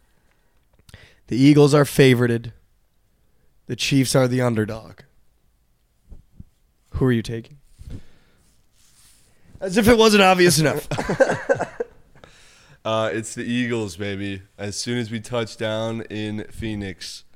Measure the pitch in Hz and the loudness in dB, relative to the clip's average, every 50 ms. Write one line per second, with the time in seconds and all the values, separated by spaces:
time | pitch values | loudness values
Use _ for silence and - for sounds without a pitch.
0 | _ _ _ _ _ _ _ _ _ _ _ _ _ _ _ _ _ _ - - | _ _ _ _ _ _ _ _ _ _ _ _ _ _ _ _ _ _ -20 -20
1 | - _ _ _ _ _ 107 117 135 143 147 147 147 143 143 147 143 - - - | -20 _ _ _ _ _ 0 4 6 6 8 8 6 6 6 4 2 2 2 4
2 | 139 131 127 117 123 117 117 117 117 117 - _ _ _ _ _ _ _ _ _ | 4 6 6 4 2 0 -2 -4 -6 -10 -16 _ _ _ _ _ _ _ _ _
3 | _ _ _ _ _ _ _ _ _ _ _ _ _ - 123 - - - 147 135 | _ _ _ _ _ _ _ _ _ _ _ _ _ -12 -8 -6 -4 0 2 2
4 | 131 117 - 139 127 123 123 127 123 123 117 110 107 101 107 113 107 80 - - | 2 2 2 2 2 2 0 0 0 0 0 -2 -2 -4 -6 -12 -16 -18 -20 -20
5 | - _ _ _ _ _ _ _ _ _ _ _ _ _ _ _ _ _ _ _ | -20 _ _ _ _ _ _ _ _ _ _ _ _ _ _ _ _ _ _ _
6 | _ _ - - - _ _ _ - - _ _ _ _ _ _ _ _ - - | _ _ -20 -20 -20 _ _ _ -20 -20 _ _ _ _ _ _ _ _ -4 -2
7 | 139 127 123 113 104 - 113 117 113 - 147 - _ _ _ _ - - - - | 0 0 0 0 -2 -6 -10 -12 -12 -16 -20 -20 _ _ _ _ -18 -16 -16 -16
8 | - - - _ _ _ _ _ _ _ _ _ _ _ _ _ _ _ _ _ | -16 -18 -20 _ _ _ _ _ _ _ _ _ _ _ _ _ _ _ _ _
9 | _ _ _ _ _ _ _ _ _ _ - - - 196 175 226 214 220 240 220 | _ _ _ _ _ _ _ _ _ _ -16 -12 -10 -2 0 2 4 6 6 6
10 | 220 220 208 202 196 185 185 180 175 175 - 147 156 139 120 147 - - 139 - | 6 6 6 6 6 6 6 6 4 4 4 4 2 0 0 -2 -4 -6 -6 -6
11 | - - 180 - 262 - - - - - 262 - 175 - - - - - _ _ | -4 -4 0 0 2 0 0 -4 -2 -4 -2 -2 -2 -8 -10 -12 -12 -14 _ _
12 | _ _ _ - - - _ _ - _ _ _ _ _ - _ _ 110 113 110 | _ _ _ -20 -20 -20 _ _ -20 _ _ _ _ _ -20 _ _ -4 -2 -2
13 | 110 110 95 110 110 - - 123 113 110 120 123 123 117 117 113 110 98 82 95 | -2 -2 -4 -6 -8 -8 -10 -10 -8 -4 -4 -4 -2 -2 -4 -4 -4 -6 -8 -10
14 | 101 101 101 95 101 101 98 92 95 _ _ - 101 104 95 - - 120 120 123 | -8 -8 -6 -6 -8 -8 -8 -10 -14 _ _ -12 -12 -10 -10 -10 -8 -6 -4 -6
15 | 120 104 117 113 107 - 123 120 117 107 - - 117 110 110 110 113 113 113 113 | -6 -6 -8 -12 -10 -6 -6 -6 -6 -6 -8 -8 -8 -6 -6 -6 -6 -6 -8 -8
16 | - - 98 107 107 107 107 107 - - - - 113 110 107 104 101 95 87 - | -10 -10 -10 -8 -8 -8 -8 -8 -10 -12 -14 -12 -10 -8 -8 -8 -10 -10 -12 -14
17 | - - - - - _ _ | -16 -18 -18 -18 -20 _ _